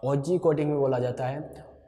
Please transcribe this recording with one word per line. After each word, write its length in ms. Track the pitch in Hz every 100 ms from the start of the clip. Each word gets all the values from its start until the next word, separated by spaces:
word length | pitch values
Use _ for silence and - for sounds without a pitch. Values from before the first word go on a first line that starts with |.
| 127
ओजी 320 | 143 139 180
कोटिंग 340 | 175 151 147
भी 60 | 147
बोला 220 | 135 127
जाता 260 | 123 120 131
है। 420 | 143 156 - - -